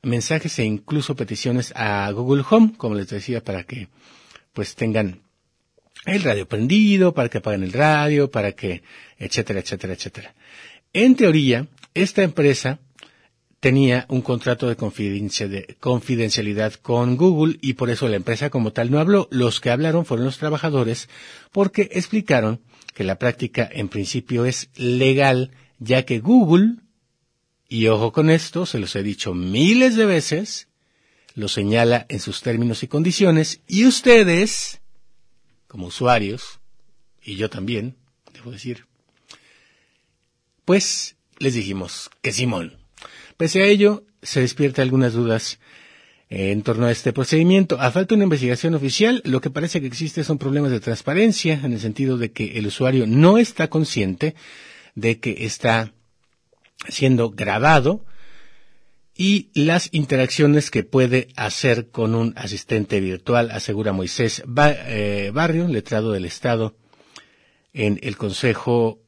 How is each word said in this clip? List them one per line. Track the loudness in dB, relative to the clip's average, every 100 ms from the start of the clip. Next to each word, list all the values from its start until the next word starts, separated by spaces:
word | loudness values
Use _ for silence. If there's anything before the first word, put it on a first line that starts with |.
mensajes | -2 -4 -2 -4 -4 -4
e |
incluso | -4 -4 -4 -4 -4 -6
peticiones | -6 -6 -2 -2 -4 -6
a | -4 -2 -2
Google | -4 0 0 4
Home, | 4 4 2
como | -4 -4
les | -6
decía, | -10 -6 -8
para | -6 -10 -10
que, | -14 -14 _ _ _ _ -20 _
pues, | -10 -10
tengan | -4 -2 0 -2 -6 _ _ _ _ _ _ _ -14 -4
el | -2
radio | -2 -2 -4
prendido, | -4 2 4 4 4 2
para | 2 -2
que | -4
apaguen | -4 -4
el | -4
radio, | 0 2 2 2 2 0
para | 0 -4
que, | -4 -8 -8 _ -20 -20 _
etcétera, | -6 -6 -4 -4
etcétera, | -6 -10 -8
etcétera. | -10 -12 -14 -20 _ _ -20 -20 -20 _
En | 2 4 6
teoría, | 6 6 4 2 -2 _ _
esta | -2 -2 2
empresa | 0 2 2 2 -2 -6 _ _ -20 _ _ _ _ _
tenía | 2 4 4 2 0
un | -4
contrato | -2 -4 -2 -2 -2
de | -4
confidencia-, | -6 -6 -6 -4 -6 -6 -6
de | -8 -12 -8
confidencialidad | -2 -2 -2 -2 -2 -2 -4 -2 -4 -4
con | -2 0 0 2
Google | 4 4 0 0
y | -4
por | -2 -2
eso | -2 -2
la | -2
empresa | -2 -4 -2
como | -2 -2
tal | -2 0
no | 2
habló. | 4 2 0
Los | 0 0 0
que | -2
hablaron | 0 0 0 0
fueron | -2 -2
los | -4
trabajadores | -4 -4 -2 0 -2 -4 -10 -20 -20 -20 _
porque | -2 0 0 -2
explicaron | -2 -2 -4 0 2 2 -4 _ _ -20
que | -6
la | -4 0
práctica | -2 -2 -6 -4 -6
en | -4 -8
principio | -6 -6 -6 -4 -2 -2
es | -4 -10 -6
legal, | -2 2 2 4 2 2 -2 -8 _ _
ya | 0 0 2
que | -2
Google, | 4 4 6 6 4 0 _ _ _ _ _ _ _ _ _
y | 0 2
ojo | 2 2
con | 2 4
esto, | 2 0 -6 -4
se | -6
los | -6 -6
he |
dicho | -6 -6 -6
miles | -4 -2 2 4 6 4 4
de | 2
veces, | 2 0 -4 -6 -12 -16 _ _ _ _ _ _ -10
lo | -6
señala | -4 0 2 4 2 -2
en | -10
sus | -10 -8
términos | -4 -2 -2 -4
y | -4
condiciones, | -2 -2 2 4 4 2 -6 _
y | 4 4
ustedes, | 4 6 6 6 2 0 -2 -8 -12 -18 -20 -20 -20 _ _ _ _ _
como | -14 -14
usuarios, | -2 2 2 0 -8 -14 -18 -20 -20 -20 -20 _ _
y | -16 -6
yo | -6
también, | -6 -6 -6 -6 -12 _ _ _
debo | -20 -18
decir, | -16 -14 -14 _ _ _ _ _ -20 _ _ _ _ _ _ _ _ _ _ _ _ 0
pues | 0 0 -6 -8 _ _ _
les | -2
dijimos | -2 -4 -6 -8 -12 -16 _
que | -8
simón. | -4 -2 -4 -8 -16 _ _ -20 -20 -20 _
Pese | -2 2
a | 4
ello, | 6 4 2 _ _
se | -6 0
despiertan | 0 0 0 2
algunas | 2 4 2
dudas, | 2 0 0 -2 -14 _ -20 -20 _ _ _ _
eh, | -4 -2
en | -2
torno | -2 0 0
a |
este | 0 -2
procedimiento. | -2 0 2 4 4 2 0
A | 0
falta | 0 2
de | 2
una | 2
investigación | 2 0 0 0 -2
oficial, | -2 0 0 0
lo | 0 -2
que | -2
parece | -6 -4 -4
que | -6
existe | -8 -8 -6
son | -4 -4
problemas | -2 -2 0
de | -2
transparencia, | -4 -6 -2 2 2 2 -2 -2
en | -2
el | -4
sentido | -6 -2 -2 0
de | -4
que | -6 -6 -4
el | -6
usuario | -2 0 2 2
no | 6 8 6
está | 4 0 -2
consciente | 0 -2 -2 -2 -2 -6 -6 -20 -20 -20 -20 -18 -4
de | -2 -2
que | -4 -6 -8
está | -2 0 0 -2 _ _ _ _ _ _ _ _ _ -14
siendo | -2 2 2 0
grabado | -4 -4 0 4 4 4 -2 -8 -14 -14 -16 -20 -20 -20 -20 _ _ _ -4
y | 2 2 0
las | 0 2 2 0
interacciones | -4 0 0 0 4 6 6 2
que | -4
puede | 0 2 4 2 -2 -6
hacer | -6 0 2 2 -2
con | -4 0 0
un | -2 -4
asistente | -10 -10 -4 -4 0 -2
virtual, | -2 -6 0 0 0
asegura | -4 -6 -4 -2
Moisés | -2 -4 -2 -2 -4 -6
Ba-, | 4 4 2 -6
eh, | -4 -4 -4 -4
Barrio, | -2 -2 0 -2
letrado | -2 -2 -4 -2
del | -4 -6
Estado | -6 -2 -2 -4 _ _ _ _ -20 _ _ _ _ _
en | -4 -2 -2
el | -6 -8
Consejo | -8 -2 -2 -2 0 0 0 -4